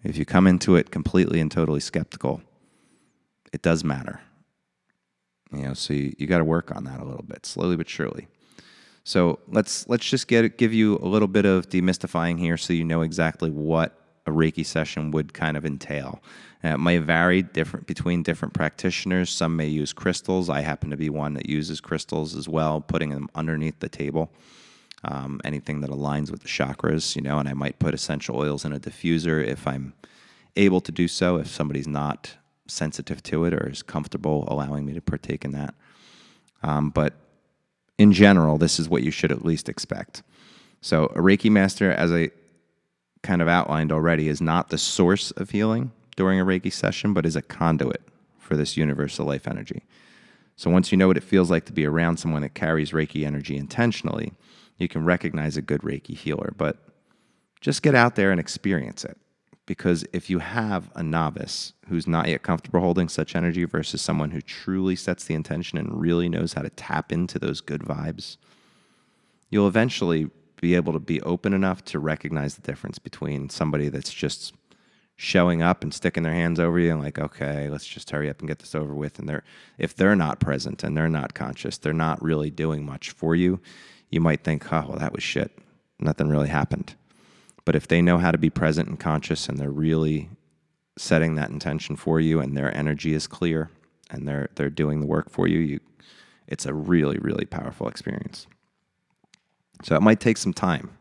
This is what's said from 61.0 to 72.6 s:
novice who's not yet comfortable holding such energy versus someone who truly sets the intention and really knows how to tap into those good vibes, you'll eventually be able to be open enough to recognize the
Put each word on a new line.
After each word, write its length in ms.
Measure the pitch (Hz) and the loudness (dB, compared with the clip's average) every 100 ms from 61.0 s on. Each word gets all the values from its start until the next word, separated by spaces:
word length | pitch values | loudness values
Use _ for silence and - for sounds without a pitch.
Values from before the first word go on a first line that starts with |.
novice 680 | 82 80 78 - - - - _ - | -2 0 -2 -4 -10 -10 -12 _ -6
who's 180 | 87 80 | -4 0
not 220 | 82 76 | 0 0
yet 160 | 78 | -2
comfortable 340 | - 82 - 87 | -2 -4 0 0
holding 300 | 90 90 85 | 2 2 0
such 260 | - 78 | -2 -4
energy 300 | 85 87 85 | -2 -2 -2
versus 360 | 85 82 78 78 | -2 -4 -4 -6
someone 300 | - 80 76 | -4 -2 -2
who 100 | 82 | -6
truly 540 | - - - 95 95 | -10 -12 -4 -2 0
sets 300 | 92 - 90 | -2 -4 -6
the 100 | - | -4
intention 440 | 78 78 78 87 80 | -6 -4 -6 -6 -6
and 220 | 78 78 | -6 -2
really 280 | 82 85 87 | 0 2 0
knows 240 | 85 85 | -2 -2
how 100 | - | -4
to 80 | - | -8
tap 400 | - - 76 - | -12 -6 -4 -2
into 300 | 85 87 - | -4 -2 -4
those 200 | - 71 | -4 -6
good 200 | - 73 | -6 -8
vibes, 560 | - 73 73 80 - - _ _ _ _ _ _ _ _ _ _ _ | -6 -6 -6 -8 -14 -18 _ _ _ _ _ _ _ _ _ _ _
you'll 160 | 104 101 | 4 6
eventually 640 | 104 123 - 90 82 76 _ _ - | 6 2 2 2 2 0 _ _ -4
be 160 | 85 87 | 2 4
able 160 | 82 | 2
to 80 | 78 | -2
be 200 | - 80 | -2 -4
open 300 | - 87 104 | -2 -2 0
enough 320 | 98 95 90 - | 2 0 -2 -6
to 120 | 80 | -4
recognize 560 | 76 78 76 78 71 | -2 -4 -4 -4 -4
the 80 | - | -6